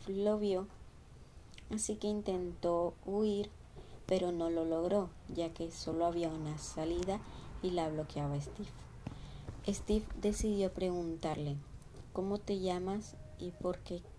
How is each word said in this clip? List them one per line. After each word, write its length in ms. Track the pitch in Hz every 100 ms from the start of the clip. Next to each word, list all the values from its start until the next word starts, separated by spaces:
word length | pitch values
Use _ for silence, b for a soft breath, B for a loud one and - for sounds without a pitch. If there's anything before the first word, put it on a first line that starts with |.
| -
lo 320 | 196 208 214
vio, 300 | 208 185 208 - - - - - - - - - -
así 220 | 214 - 214
que 100 | 208
intentó 880 | 208 208 185 180 175 175 170 175 -
huir, 460 | - 202 214 202 202 - - B B B -
pero 240 | 190 180
no 200 | 170 165
lo 140 | 165
logró, 460 | 165 165 175 202 180 - -
ya 240 | 170 165
que 200 | 165 165
solo 340 | - - 165 170
había 220 | 170 165
una 280 | 160 151 151
salida 640 | - - 160 175 185 202 B B B -
y 100 | 185
la 180 | 180 160
bloqueaba 520 | 156 151 147 143 143
Steve. 280 | 143 - 202 - - - B B B B B - -
Steve 400 | 196 - 214 214 -
decidió 520 | 208 214 220 202 190
preguntarle, 840 | 185 185 175 170 160 160 151 147 143 - - - - -
"¿Cómo 260 | - 190 208
te 220 | - 196
llamas 560 | 185 180 185 202 214 - - -
y 120 | 175
por 300 | 175 180 180
qué 200 | - 175 -